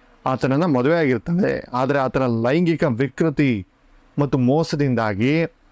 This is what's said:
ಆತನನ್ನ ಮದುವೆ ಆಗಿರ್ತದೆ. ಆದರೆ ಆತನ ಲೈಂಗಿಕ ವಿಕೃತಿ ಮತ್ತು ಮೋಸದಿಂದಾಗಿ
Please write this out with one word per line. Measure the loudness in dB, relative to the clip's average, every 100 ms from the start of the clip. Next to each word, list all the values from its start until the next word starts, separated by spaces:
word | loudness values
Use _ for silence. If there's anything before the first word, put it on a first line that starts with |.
| _ _ -4
ಆತನನ್ನ | -2 0 0
ಮದುವೆ | 2 2 2 2
ಆಗಿರ್ತದೆ. | 2 0 -2 0 0 -2 -4
ಆದರೆ | -4 0 0
ಆತನ | 0 -2 0
ಲೈಂಗಿಕ | 0 0 2 2 0
ವಿಕೃತಿ | 0 0 -4 -2 -2 0 0 0 -4 _ _ -20 _ -4
ಮತ್ತು | -2 2
ಮೋಸದಿಂದಾಗಿ | 2 2 0 0 0 0 -2 0 0 0 -2 _ _